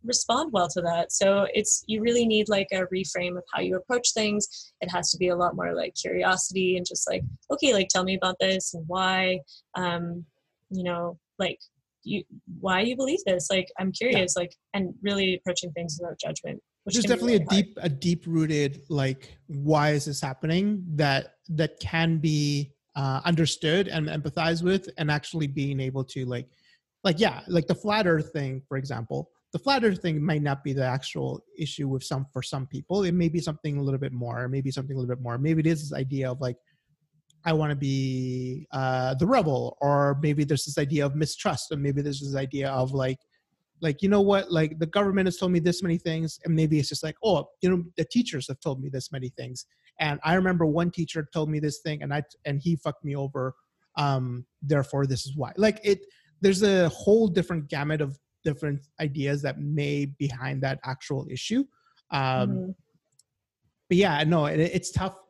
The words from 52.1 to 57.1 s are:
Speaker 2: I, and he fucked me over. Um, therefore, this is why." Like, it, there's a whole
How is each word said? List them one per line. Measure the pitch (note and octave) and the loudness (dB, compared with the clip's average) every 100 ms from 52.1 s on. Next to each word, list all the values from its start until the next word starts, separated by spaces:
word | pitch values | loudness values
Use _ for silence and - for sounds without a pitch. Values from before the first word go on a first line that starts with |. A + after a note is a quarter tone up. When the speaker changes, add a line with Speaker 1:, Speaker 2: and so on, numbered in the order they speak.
Speaker 2:
I, | C#3+ D3 - | -4 -4 -10
and | D3+ C#3+ | -4 -2
he | E3+ E3 | 0 0
fucked | - D3 | -2 -6
me | D3 C#3+ | -6 -6
over. | C#3 C#3 C3 - _ _ _ - | -4 -4 -6 -6 _ _ _ -2
Um, | C#3+ C3+ B2+ B2 B2+ _ | 0 2 -2 -6 -10 _
therefore, | C#3+ D3 C#3 C#3 C#3 | 0 2 2 0 0
this | C3 | 0
is | C3+ C#3+ | -4 -6
why." | B2+ - | -6 2
Like, | G#3+ G#3+ | 2 2
it, | G#3 G3 - _ _ _ | 2 0 0 _ _ _
there's | G3 F#3+ | 2 4
a | G#3 F#3+ E3+ | 4 6 4
whole | - - | 2 4